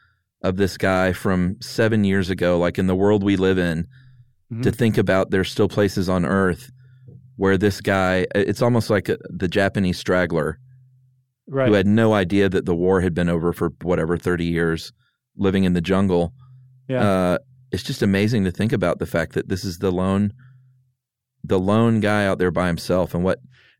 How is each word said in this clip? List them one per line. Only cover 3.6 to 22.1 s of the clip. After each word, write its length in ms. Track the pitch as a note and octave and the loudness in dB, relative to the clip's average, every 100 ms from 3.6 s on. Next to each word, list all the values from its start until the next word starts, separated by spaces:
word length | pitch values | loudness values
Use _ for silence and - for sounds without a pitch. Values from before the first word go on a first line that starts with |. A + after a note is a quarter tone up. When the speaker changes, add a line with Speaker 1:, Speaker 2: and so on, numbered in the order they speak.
| F2 E2 - - - - - _ - | 0 -2 -6 -12 -20 -20 -20 _ -14
Speaker 2:
Mm-hmm. 80 | A2+ | -4
Speaker 1:
to 100 | B2+ | -2
think 280 | - A#2 G#2 | 0 0 2
about 320 | G2 F#2+ F#2+ | 2 0 0
there's 200 | F#2+ F2+ | 0 -2
still 180 | - G2+ | 0 0
places 380 | - G2+ - F#2 | 2 0 0 -2
on 160 | F#2 D2+ | -2 0
Earth 440 | G2 F#2 E2+ - - - - - - - - | 0 0 -2 -10 -20 -20 -20 -20 -20 -16 -2
where 200 | F#2+ G2 | 0 2
this 240 | G2+ G2 | 2 0
guy, 460 | - G2 F#2 F#2 F#2 | -2 0 2 0 -2
i-, 40 | G2+ | -2
it's 220 | - G2 | -2 0
almost 300 | B2 A#2+ - | 0 0 0
like, 180 | G#2 - | -2 -2
uh, 80 | - - | -6 -6
the 180 | E2+ F2+ | -6 -4
Japanese 480 | G2+ G2 G#2 F#2 E2+ | 0 0 0 -2 -2
straggler 600 | - F2+ F2 E2 D2+ E2 - - _ _ _ _ _ _ - | -2 0 0 -2 -4 -6 -14 -20 _ _ _ _ _ _ -8
Speaker 2:
Right. 200 | C3+ B2+ | -2 2
Speaker 1:
who 60 | |
had 120 | G2+ G2 | 4 4
no 260 | G#2+ A2 | 4 4
idea 380 | G#2+ F2+ G2+ G2 | 2 2 2 2
that 160 | F2+ - | 0 -2
the 80 | |
war 260 | E2+ F2+ F#2+ | 0 2 2
had 140 | F2+ | 2
been 160 | E2 F2 | 0 0
over 240 | E2+ F2 | 0 0
for, 180 | E2+ E2+ - | 0 -4 -4
whatever, 360 | E2+ F2 E2 E2+ | -2 -2 0 -2
thirty 260 | F2+ E2+ | -2 -2
years, 480 | E2+ E2+ E2 E2 - _ _ _ _ - | -2 0 0 -2 -6 _ _ _ _ -4
living 280 | G2 F#2+ | 0 2
in 80 | F#2+ | 2
the 80 | F2 | 0
jungle. 540 | E2+ F#2+ G2 F2 E2+ - - - - _ - | 0 0 2 0 -2 -6 -20 -20 -20 _ -6
Speaker 2:
Yeah. 140 | B2+ G#2 | -2 0
Speaker 1:
Uh, 300 | F#2 F2+ F2 - - - | 2 0 -2 -6 -20 -10
it's 100 | F#2 | -8
just 200 | - C3+ | -6 -2
amazing 420 | G#2+ G2 G#2+ A2+ | 0 2 2 0
to 60 | F#2 | -2
think 220 | - G#2+ | -2 -2
about 260 | B2 F2 - | 0 -2 -2
the 80 | E2+ | -4
fact 260 | E2+ E2 | -4 -4
that 160 | - - | -4 -4
this 160 | F#2+ | -6
is 140 | G2 E2+ | -6 -4
the 120 | F#2+ | -2
lone, 440 | F2+ F#2+ G2 G#2 - - - _ _ _ _ _ _ _ _ | 0 0 0 -2 -4 -20 -20 _ _ _ _ _ _ _ _
the 160 | - G2 | -2 0
lone 420 | F#2 A2 A#2 A2+ | 2 2 2 2
guy 260 | G#2 | 0